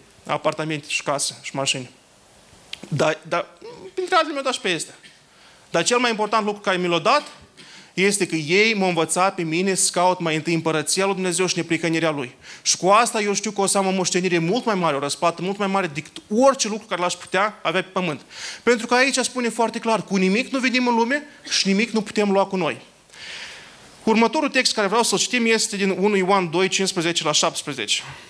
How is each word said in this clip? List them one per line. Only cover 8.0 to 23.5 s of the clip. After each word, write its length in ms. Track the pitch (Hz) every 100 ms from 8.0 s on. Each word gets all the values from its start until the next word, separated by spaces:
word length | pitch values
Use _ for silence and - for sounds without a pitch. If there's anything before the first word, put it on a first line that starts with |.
| 196 196 180
că 80 | 165
ei 380 | 147 185 220
m-au 140 | 214 190
învățat 480 | 165 160 180 190 196
pe 60 |
mine 320 | 165 160 196
să 160 | 180 -
caut 260 | 180 180 180
mai 160 | 165 156
întâi 180 | 156
împărăția 520 | 165 160 156 151 180 196
lui 80 |
Dumnezeu 320 | 196 185 170 180
și 120 | 175
neprihănirea 520 | 165 160 165 160 160
Lui. 260 | 147 123 - - -
Și 160 | - -
cu 100 | 175
asta 340 | 208 233 226
eu 120 | 208
știu 180 | 196 220
că 100 | 202
o 40 | 190
să 120 | 202
am 100 | 190
o 40 |
moștenire 460 | 190 175 185 180 170
mult 280 | 165 233 240
mai 100 | 196
mare, 200 | 170 139
o 40 |
răsplată 420 | 143 - 170 170
mult 160 | 175 202
mai 100 | 196
mare 200 | 196 180
decât 240 | 147 - - -
orice 400 | 214 269 262 220
lucru 180 | 214 -
care 160 | 175
l-aș 120 | 175
putea 460 | - - 185 208 202
avea 180 | 165 175
pe 60 | 185
pământ. 300 | 190 180 131 - - - -
Pentru 240 | - 240 240
că 60 |
aici 240 | 247 269 254
spune 320 | 240 254 240
foarte 300 | 226 226 226
clar, 240 | 226 220
„Cu 120 | - 196
nimic 360 | 185 208 262
nu 80 | 269
venim 280 | 247 254 247
în 80 | 233
lume 280 | 226 294 294 - -
și 180 | - 190
nimic 220 | 196 226
nu 120 | 220
putem 300 | 202 - 208
lua 140 | 196 190
cu 100 | 190
noi.” 260 | 156 120 - _ _ - - - -